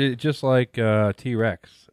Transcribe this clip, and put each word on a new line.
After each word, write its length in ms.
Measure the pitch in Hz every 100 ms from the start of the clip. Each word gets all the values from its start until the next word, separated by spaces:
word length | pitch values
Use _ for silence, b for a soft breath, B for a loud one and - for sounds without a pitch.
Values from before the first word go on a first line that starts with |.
| 139
it, 40 | 123
just 240 | 151 143
like, 360 | 135 127 123 -
uh, 340 | 110 107 104 98
T-Rex. 720 | 127 117 113 92 - - _